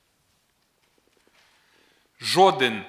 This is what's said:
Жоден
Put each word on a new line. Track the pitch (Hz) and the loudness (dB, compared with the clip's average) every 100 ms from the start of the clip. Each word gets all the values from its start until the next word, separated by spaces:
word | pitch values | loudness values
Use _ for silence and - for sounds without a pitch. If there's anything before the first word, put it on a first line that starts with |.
| _ _ _ _ _ _ _ _ _ _ _ _ _ _ _ _ _ _ _ _ _ - | _ _ _ _ _ _ _ _ _ _ _ _ _ _ _ _ _ _ _ _ _ -16
Жоден | 113 165 190 156 127 107 | -4 2 2 2 -2 -4